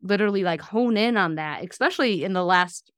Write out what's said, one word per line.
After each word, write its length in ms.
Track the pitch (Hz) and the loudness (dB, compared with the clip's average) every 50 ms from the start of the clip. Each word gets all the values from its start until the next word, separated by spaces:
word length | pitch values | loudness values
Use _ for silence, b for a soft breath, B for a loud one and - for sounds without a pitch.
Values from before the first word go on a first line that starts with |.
literally, 420 | - 185 202 196 214 208 202 196 185 | -4 -2 0 2 2 2 0 0 0
like, 180 | 180 165 156 | 0 -2 -2
hone 340 | - - 208 226 247 240 226 | -6 -4 -2 0 2 2 2
in 220 | 208 220 240 240 214 | 2 2 2 2 2
on 180 | 185 165 160 | 0 0 0
that, 280 | 156 156 151 151 - - 175 | -4 -6 -6 -8 -8 -10 -12
especially 540 | - - 254 349 381 - 285 240 202 170 139 | -6 -2 -2 -2 0 0 0 0 0 0 -2
in 80 | 190 | -2
the 140 | 190 185 180 | -2 0 2
last 460 | 175 185 180 180 175 - - - _ _ | 4 4 4 2 2 -2 -10 -20 _ _